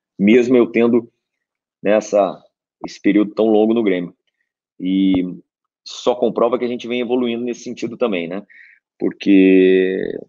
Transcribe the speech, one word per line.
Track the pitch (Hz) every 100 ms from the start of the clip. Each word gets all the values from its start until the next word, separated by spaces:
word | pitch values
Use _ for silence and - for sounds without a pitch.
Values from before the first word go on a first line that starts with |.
| _ -
mesmo | 101 123 120 127
eu | 110
tendo | 113 120 117 117 _ _ _ _ _ _ _
nessa, | 98 107 - 104 92 76 _ _ _ _ 90
esse | -
período | 104 98 104 -
tão | 110
longo | 107 110
no | 117
Grêmio. | 104 90 87 - _ _ _ _ _ -
E | 90 95 95 92 90 90 - _ _ _ -
só | - - 120
comprova | 117 104 117 120
que | 117
a |
gente | 120 117
vem | 123
evoluindo | 117 127 120 117
nesse | 123 117
sentido | 123 117 117 113
também, | 120 92 85
né? | 95 - - - _ _ _
Porque | 101 - - 98 95 95 92 95 92 95 - -